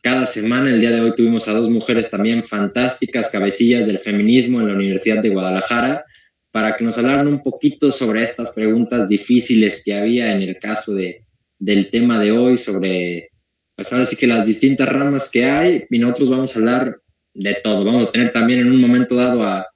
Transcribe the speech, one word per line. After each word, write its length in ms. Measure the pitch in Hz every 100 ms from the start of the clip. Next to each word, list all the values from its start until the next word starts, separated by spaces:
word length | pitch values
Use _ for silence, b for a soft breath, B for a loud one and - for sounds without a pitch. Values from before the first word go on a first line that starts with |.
cada 220 | 123 131 123
semana. 460 | 107 110 123 135
El 80 | 117
día 100 | 117
de 100 | 117
hoy 120 | 113 117
tuvimos 320 | 117 113 107
a 60 |
dos 160 | 107 117
mujeres 400 | 117 110 117 107
también 340 | 101 107 117
fantásticas, 840 | - 104 101 120 127 - 131 123 110
cabecillas 580 | 104 98 98 117 120 107
del 120 | 92
feminismo 640 | 110 104 107 127 120 123
en 60 | 107
la 60 |
Universidad 480 | 98 98 95 110 107
de 80 | 107
Guadalajara, 760 | 98 92 95 - 117 127 156 - b b _ _
para 260 | 110 107 110
que 60 |
nos 140 | 117 117
hablaran 300 | 123 139 143
un 140 | 143
poquito 500 | 135 - 147 - 147
sobre 320 | - 120 107
estas 280 | 113 - 117
preguntas 580 | - 110 113 117 123 98
difíciles 720 | 104 - 123 - 113 104 -
que 120 | - 101
había 360 | 107 123 113
en 80 | 98
el 160 | 92 92
caso 340 | 107 107 -
de, 300 | 98 92 - _ _ _ _
del 300 | 98 104 -
tema 300 | 117 120 117
de 120 | 104
hoy, 260 | 113 127 120
sobre, 720 | - 95 92 92 87 85 - _ _ _ _ -
pues 160 | 92
ahora 140 | 123 120
sí 100 | 104
que 120 | 123
las 180 | 113 107
distintas 420 | 110 135 135 131
ramas 420 | 135 143 139 -
que 160 | 120 127
hay, 400 | 147 175 151 -
y 100 | 120
nosotros 300 | 120 123 135
vamos 260 | 131 131 113
a 40 |
hablar 380 | 113 127 127 - _ _ _
de 220 | - 98 101
todo. 200 | 107 101
Vamos 240 | 101 123 110
a 40 |
tener 200 | 117 117
también 280 | 117 117 123
en 120 | 123
un 80 | 131
momento 360 | 120 123 123 123
dado 280 | 123 123
a 240 | 110 98 92